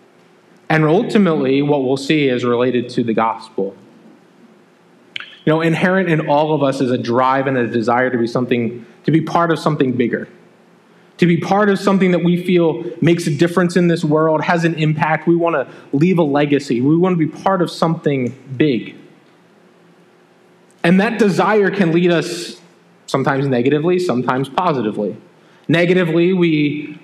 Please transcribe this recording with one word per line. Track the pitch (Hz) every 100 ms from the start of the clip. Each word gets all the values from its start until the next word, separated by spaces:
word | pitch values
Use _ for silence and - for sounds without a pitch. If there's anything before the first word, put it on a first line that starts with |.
| _ _ _ _ _ _ -
and | 160 151
ultimately | 175 240 214 185 151 135 139
what | 143 147
we'll | 127 135
see | - 156 139
is | 123 120
related | 120 127 120 123
to | -
the | 113 110
gospel. | 113 107 - - 98 - - - - - _ _ - - _ _ _ _ _ -
You | - - -
know, | 156
inherent | 165 160 185 190 180
in | 151 135
all | 143 156
of | 151
us | 139 135
is | 127
a | 123
drive | 113 120 127 135 135
and | 131
a | 113
desire | 117 110 120 127
to | 123
be | 117
something, | 131 120 123 113 120 - - -
to |
be | 156
part | 156 170 170
of | 156
something | 160 151 131
bigger, | 120 117 104 - - - _ _ _ _ _ _ -
to | 175
be | 165
part | 160 196 208
of | 190
something | 208 190 185
that | 175
we | 175 175 -
feel | 175 165 - - -
makes | 170 170 165
a | 143
difference | 170 185 175 180
in | 175
this | 165
world, | 156 156 160 156
has | 156 175
an | 165 160
impact. | 156 156 160 156 170
We | 170
want | 170 156
to | 123 - -
leave | 139 175 170
a |
legacy. | 151 143 147 139 - 117
We | 135 165
want | 185 175
to | 156
be | -
part | 190 190
of | 160
something | - 165 165 151 139 120 - - 127
big. | 151 113 - - - - _ _ _ _ _ _ _ _ _ _ _ _ _ _ _ _
And | 170 185
that | 220 220
desire | 208 165 185 214 190
can | 185 170
lead | 165 180
us | 170 - - - - - _ _ _ -
sometimes | 139 135 139 139
negatively, | 123 127 143 165 180
sometimes | 180 120 127 131 135
positively. | - 180 139 107 104 104 - - _ _ _ -
Negatively, | 165 175 185 170 165 175
we | 190 175 151 147 - - -